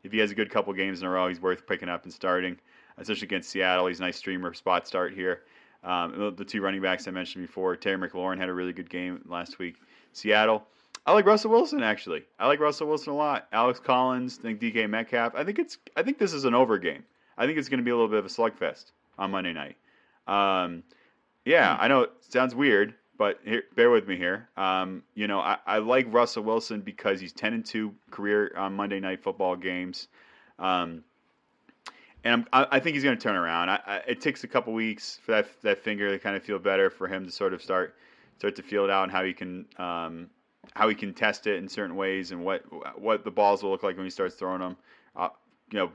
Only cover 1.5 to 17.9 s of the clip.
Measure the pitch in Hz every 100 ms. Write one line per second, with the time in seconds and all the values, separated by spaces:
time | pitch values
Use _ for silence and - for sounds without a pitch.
1.5 | 90 - 92 87 87 90 - 95 90 92
2.5 | 87 _ _ _ - 87 104 92 95 -
3.5 | 95 92 90 90 85 90 - - 90 90
4.5 | 82 - 90 - 92 90 98 92 87 _
5.5 | - _ _ 90 87 87 92 104 95 98
6.5 | 107 98 98 95 92 - 92 87 92 87
7.5 | - 92 90 101 95 90 90 92 92 92
8.5 | 90 90 87 80 90 90 87 - 87 87
9.5 | - 87 - _ - _ - 104 107 110
10.5 | 107 - _ _ - - 208 196 214 220
11.5 | 226 302 294 110 107 - 78 - _ 117
12.5 | 147 151 143 151 151 151 143 151 135 -
13.5 | 110 123 120 - 127 127 127 127 - 117
14.5 | 107 117 113 107 110 113 120 117 - 165
15.5 | 214 330 - - - 202 294 196 151 135
16.5 | 120 123 101 85 71 - _ _ - 127
17.5 | 156 135 135 120